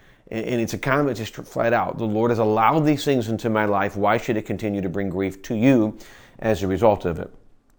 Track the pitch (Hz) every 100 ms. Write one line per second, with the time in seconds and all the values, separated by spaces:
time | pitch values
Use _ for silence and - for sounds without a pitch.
0 | _ _ - 113 117 120 110 101 131 139
1 | 143 113 107 - - 127 117 117 90 -
2 | 110 107 120 113 107 110 113 160 151 147
3 | 147 131 107 110 120 107 104 98 101 101
4 | 101 117 - 110 - 98 107 101 92 92
5 | 98 90 95 - - 110 131 127 107 -
6 | - - - - 113 98 95 92 110 101
7 | 90 78 - - - - _